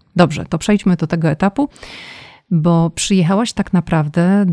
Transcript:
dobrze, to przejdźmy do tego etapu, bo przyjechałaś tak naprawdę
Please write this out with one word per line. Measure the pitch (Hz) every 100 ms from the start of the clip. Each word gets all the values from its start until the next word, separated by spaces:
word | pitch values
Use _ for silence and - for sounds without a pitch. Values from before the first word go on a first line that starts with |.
| _ -
dobrze, | 170 147 82
to | 165
przejdźmy | - 208 202 180
do | 160
tego | 170 160
etapu, | - 196 196 285 - - - - - - - -
bo | 170 165 170 165
przyjechałaś | - - 190 165 196 233
tak | - -
naprawdę | 180 - 165 151 160 175 202 196